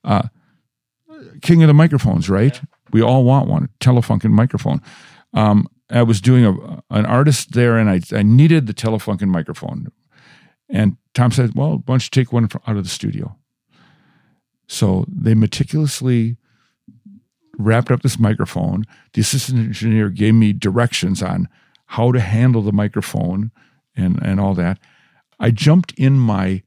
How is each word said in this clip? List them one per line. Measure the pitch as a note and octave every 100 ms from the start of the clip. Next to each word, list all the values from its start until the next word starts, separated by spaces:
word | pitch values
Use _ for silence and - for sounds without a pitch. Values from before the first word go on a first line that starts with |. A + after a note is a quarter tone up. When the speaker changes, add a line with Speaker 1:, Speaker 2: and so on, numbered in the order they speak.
Speaker 1:
Uh, | - G#2 - _ _ _ _ _ _ _ _ D4+ - -
king | - E3
of | D#3+
the |
microphones, | D3 E3 C#3+ - - E2
right? | F#2+ B2+
Speaker 2:
Yeah. | - - _ _
Speaker 1:
We | A2+
all | A2+ C3
want | B2 C3+ -
one, | - C#3 _
Telefunken | B2+ B2 - G#2+ G#2+
microphone. | G#2+ B2+ - - C#3 - - - _ _
Um, | - G#2+ G#2 F2+ _ _
I | B2
was | A#2 G#2+
doing | B2+ B2+
a, | A2+ F#2 - - _
an | G#2+ A2
artist | A#2+ D3+ C3 -
there, | A#2+ A#2+ A#2
and | G#2+
I, | F#2 -
I | G#2+
needed | G#2 A#2+ D#3 E3 A2+
the |
Telefunken | - A2+ A2 - F#2+ G2+
microphone. | F2 D2+ D#2+ - - - _ _ _ _ _ _ _ _
And | G3 G#2 - _
Tom | - B2
said, | C3 A#2+
"Well, | - D3 D#3
why | -
don't | B2+
you | -
take | C3 B2
one | A#2+ A2
fr-, | - -
out | G#2
of |
the | F2+
studio?" | - G#2+ G2 - - _ _ _ _ _ _ _ _ _ _ _ _ _
So | - G#2 F#2+ -
they | - A2
meticulously | A2+ G#2+ - C3 D#3 D3+ - C3 A#2+ A2+ A#2 _ _ _ _ _ _ - - _ _ _ -
wrapped | G#2+ A2+ A#2+
up | B2
this | C3 -
microphone. | G#2+ A2 - - - F#2+ A2 _ _
The | -
assistant | A2 C3+ B2+ B2+
engineer | A2 F#2 A2+ A2 G#2
gave | F#2 G#2+
me | A2+ G#2+
directions | G2+ G2 G#2 A#2+ - - F#2+
on | F#2 F#2 F2+ _ _ _ _
how | - A#2+
to | B2
handle | F#2 A2 B2+ A2+
the | G#2
microphone | G2+ G#2 G#2+ - - F2 F#2 A2 _ _ _ _
and, | - F#2 -
and | E2 F#2+
all | G2
that. | F2+ F2 F#2+ _ _ _ _ _ _
I | A#2+
jumped | A2+ D3 F3 - -
in | C3 C#3
my | A#2 G2 F#2+ F#2+